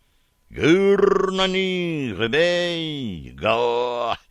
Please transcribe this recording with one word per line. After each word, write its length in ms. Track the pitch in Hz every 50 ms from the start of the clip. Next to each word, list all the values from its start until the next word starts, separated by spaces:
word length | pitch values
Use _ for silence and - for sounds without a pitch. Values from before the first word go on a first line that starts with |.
| _ _ _ _ _ _ _ _ _ -
«Гыр 840 | - - 101 143 170 190 196 196 202 196 196 196 196 190 185 185 190
на 140 | 185 185
них, 720 | 190 185 190 190 185 185 180 175 170 165 151 139 120 98 90 113 113
бей! 1000 | 117 151 170 175 175 175 175 175 170 165 165 160 151 143 131 107 92 80 67 62
Го!» 840 | 64 67 73 107 113 113 123 120 120 120 120 123 120 120 120 113 107 - _ _